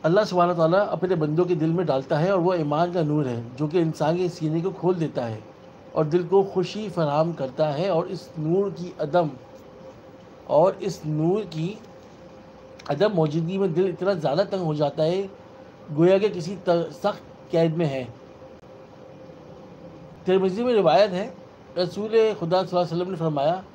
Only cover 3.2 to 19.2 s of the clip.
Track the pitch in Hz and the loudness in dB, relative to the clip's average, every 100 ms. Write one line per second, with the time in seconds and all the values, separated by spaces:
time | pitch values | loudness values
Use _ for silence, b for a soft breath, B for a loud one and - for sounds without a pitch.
3.2 | 131 117 117 - 147 175 165 - 151 175 | 0 -4 -8 -6 -2 0 0 0 0 0
4.2 | 180 175 156 165 185 175 175 180 156 - | -2 -2 -2 -2 -4 -2 -2 0 -2 -4
5.2 | 120 107 - - - - - - 156 175 | -6 -8 -12 -20 -20 -20 -6 -2 0 0
6.2 | 165 190 196 185 170 208 214 170 156 143 | 4 2 2 -2 -4 -6 -6 -2 0 0
7.2 | 170 165 135 131 156 143 190 165 180 180 | 0 -2 -6 -2 -2 0 0 0 -2 -8
8.2 | - 160 151 185 202 160 175 - 151 175 | -10 -6 0 0 0 -6 -12 -6 0 0
9.2 | 156 127 - - - - - - - - | 0 -6 -18 -20 -20 -20 -20 -20 -20 -20
10.2 | - - - 143 185 190 196 - 156 151 | -20 -20 0 4 4 2 -8 -6 -6 -2
11.2 | 160 202 190 160 170 220 - - - - | 0 0 -4 -6 -6 -8 -18 -20 -20 -20
12.2 | - - - - - - - 143 - 185 | -20 -20 -20 -20 -20 -20 -8 0 2 2
13.2 | 156 156 165 190 196 160 190 - 185 190 | 0 0 -2 -2 0 0 0 0 -2 0
14.2 | 160 151 202 190 165 151 147 160 156 185 | 0 0 0 -2 -2 0 -2 0 0 0
15.2 | 196 - - - - - - 151 175 190 | -4 -12 -20 -20 -20 -20 -8 2 4 6
16.2 | 208 180 165 196 185 170 165 - 202 202 | 2 -2 -8 -6 0 0 0 -4 -4 -4
17.2 | - - - 165 165 160 160 135 120 - | -16 -20 -2 2 2 2 -2 -2 -8 -14
18.2 | - - - - - - - - - - | -20 -20 -20 -20 -20 -20 -20 -20 -20 -20